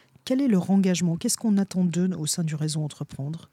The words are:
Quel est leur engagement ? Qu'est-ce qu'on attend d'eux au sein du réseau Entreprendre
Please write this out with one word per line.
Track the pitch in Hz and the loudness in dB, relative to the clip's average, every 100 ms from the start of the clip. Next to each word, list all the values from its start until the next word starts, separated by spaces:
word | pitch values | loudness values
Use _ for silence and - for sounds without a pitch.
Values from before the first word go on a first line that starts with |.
| _ _ | _ _
Quel | - 262 | -2 0
est | 277 | 2
leur | 196 175 | 2 4
engagement ? | 196 185 175 180 170 | 4 4 2 0 0
Qu'est-ce | 240 - | -2 -2
qu'on | 226 202 | 0 2
attend | 196 185 | 0 0
d'eux | 180 165 185 165 | 0 2 0 0
au | 151 | -4
sein | - | -2
du | 165 | -2
réseau | 151 156 151 | -2 -2 -2
Entreprendre | 151 - 143 - 139 165 - | -4 -6 -12 -8 -8 -8 -12